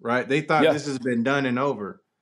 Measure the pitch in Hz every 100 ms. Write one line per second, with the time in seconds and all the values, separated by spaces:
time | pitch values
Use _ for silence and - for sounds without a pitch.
0 | 117 123 120 147 147 156 156 151 143 131
1 | 127 120 120 139 131 123 143 110 98 -
2 | _ _